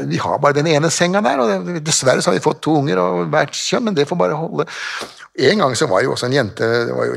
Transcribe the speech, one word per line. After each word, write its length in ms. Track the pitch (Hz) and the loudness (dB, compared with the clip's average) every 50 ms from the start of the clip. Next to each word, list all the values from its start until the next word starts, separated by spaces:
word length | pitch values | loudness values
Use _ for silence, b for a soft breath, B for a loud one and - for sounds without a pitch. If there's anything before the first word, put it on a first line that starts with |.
| - - | -4 -4
vi 80 | - - | -4 -4
har 220 | - 85 92 123 | -2 -2 -2 0
bare 160 | 143 143 135 143 | 2 2 2 2
den 80 | 147 | 2
ene 240 | 170 156 143 160 160 | 2 2 2 2 0
senga 320 | - - 175 180 185 202 | 2 0 0 2 2 2
der, 160 | 208 - - - | 2 2 2 2
og 300 | 120 110 196 190 90 87 | 2 0 0 -2 -4 -6
det, 160 | 175 165 151 | -6 -6 -4
dessverre 320 | - 147 - - 156 151 156 | -2 -2 2 2 2 2 2
så 120 | 147 180 | 2 0
har 80 | 185 175 | 0 2
vi 20 | |
fått 160 | - 151 151 - - | 0 0 -2 0 0
to 80 | 151 160 147 | 0 2 2
unger 180 | 135 151 185 - | 2 2 2 2
av 220 | 90 185 180 175 170 160 | 2 2 0 -2 -2 0
hvert 240 | 147 156 151 147 - | 0 0 0 0 -4
kjønn, 320 | - - - 180 247 240 | -6 -4 -2 -2 -2 -2
men 80 | 214 190 | 0 0
det 140 | 143 143 - | 0 0 0
får 80 | 180 175 | 0 0
bare 160 | 180 180 160 151 | 0 0 0 -2
holde. 260 | 160 - 165 147 151 B B B B B B B B B B B B B _ - | -4 -4 -4 -4 -4 B B B B B B B B B B B B B _ 0
En 240 | 127 139 208 214 | 2 2 4 4
gang 140 | 160 131 117 - | 2 0 2 0
så 80 | - | 0
var 160 | - 92 98 | 2 2 2
jo 140 | 127 139 127 | 2 0 -2
også 100 | - 127 | -2 -2
en 80 | 123 131 | 0 0
jente, 320 | 143 117 98 - - 113 113 117 120 117 123 | 0 0 -2 -2 -2 0 0 2 0 0 -2
det 60 | 127 123 | -2 -2
var 80 | 120 | -2
jo 80 | 120 123 | -2 -2